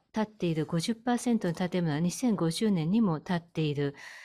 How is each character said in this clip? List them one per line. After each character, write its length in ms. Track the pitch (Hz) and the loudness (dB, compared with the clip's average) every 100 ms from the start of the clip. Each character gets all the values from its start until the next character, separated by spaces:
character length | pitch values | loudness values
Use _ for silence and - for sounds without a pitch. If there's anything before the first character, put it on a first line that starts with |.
| _ | _
建 120 | - | -4
っ 40 | 214 | -4
て 200 | - 175 | -2 -2
い 80 | 160 | 0
る 100 | 147 | 0
五 140 | 165 | -2
十 160 | 160 226 | -2 -4
パ 180 | - | -2
ー 40 | 240 | 0
セ 140 | 247 | 2
ン 60 | 226 | 0
ト 80 | 185 | 0
の 60 | |
建 300 | 165 180 180 | -2 -2 0
物 100 | 170 | 0
は 60 | 143 | 2
二 100 | 175 | 0
千 260 | - 247 208 | 0 0 2
五 140 | 165 | 0
十 220 | 165 220 | 0 0
年 180 | 185 156 | 2 2
に 120 | 220 | 2
も 180 | 208 156 | 2 0
建 160 | - 175 | -2 -4
っ 100 | 165 | -4
て 140 | - | -2
い 140 | 156 143 | -2 0
る。 180 | 143 139 - - | -2 -4 -16 -18